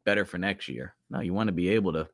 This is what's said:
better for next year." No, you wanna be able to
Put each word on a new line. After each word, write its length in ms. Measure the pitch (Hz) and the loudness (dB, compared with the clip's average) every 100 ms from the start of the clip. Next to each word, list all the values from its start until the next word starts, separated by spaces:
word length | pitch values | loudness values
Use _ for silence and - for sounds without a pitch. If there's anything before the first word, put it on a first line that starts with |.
better 200 | - 104 | 0 2
for 140 | 98 90 | 0 -2
next 300 | 95 98 - | -2 -4 -6
year." 260 | 62 65 _ _ | -10 -10 _ _
No, 100 | - | -6
you 140 | 92 | -2
wanna 180 | 95 110 | 0 0
be 180 | 87 90 | 2 2
able 240 | 110 98 | 4 2
to 140 | 80 78 | 0 -4